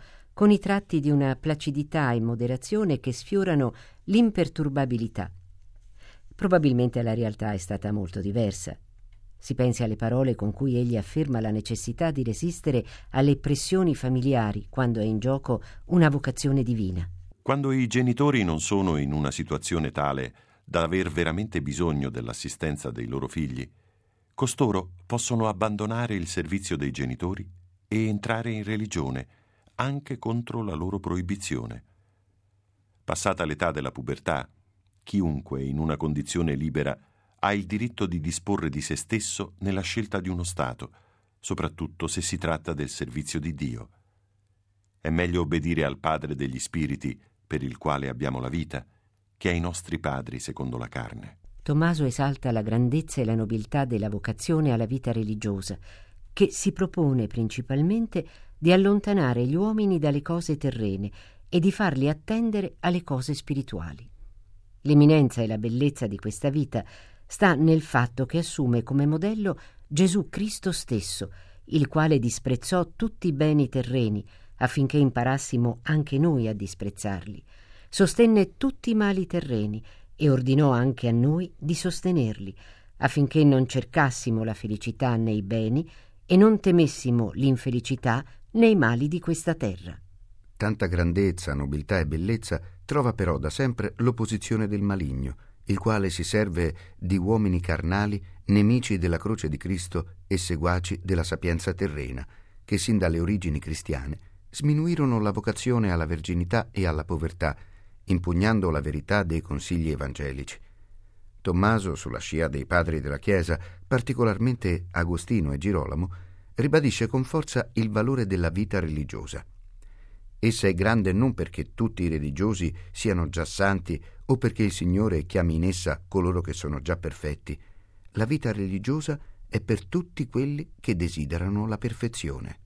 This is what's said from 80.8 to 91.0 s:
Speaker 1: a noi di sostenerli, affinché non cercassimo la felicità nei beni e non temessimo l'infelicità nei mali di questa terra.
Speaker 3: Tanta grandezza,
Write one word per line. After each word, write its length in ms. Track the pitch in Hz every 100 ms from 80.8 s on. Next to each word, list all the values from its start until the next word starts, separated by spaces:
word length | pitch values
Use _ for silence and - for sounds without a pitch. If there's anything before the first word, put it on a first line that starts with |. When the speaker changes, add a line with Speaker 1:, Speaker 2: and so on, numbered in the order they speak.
| 127 127 120
Speaker 1:
a 40 |
noi 400 | 117 131 160 180 -
di 180 | 147
sostenerli, 800 | 165 185 - 185 175 117 104 98 - - - - -
affinché 440 | 135 147 139 156
non 240 | 151 131 127
cercassimo 800 | 131 - - 139 - - 113
la 100 | 110
felicità 600 | 107 110 104 - - 127 117
nei 260 | 113 107
beni 480 | 98 113 110 127 165 - - - -
e 100 | 180
non 240 | 208 214
temessimo 720 | 196 175 151 - 127 120 110
l'infelicità 920 | - 135 127 - 120 - 127 127 117 143 - -
nei 240 | 220 226 208
mali 320 | 120 120 147
di 100 | 170
questa 360 | 170 160 -
terra. 440 | 160 113 90 90 85 - - - - - -
Speaker 3:
Tanta 300 | 107 110 98
grandezza, 680 | 85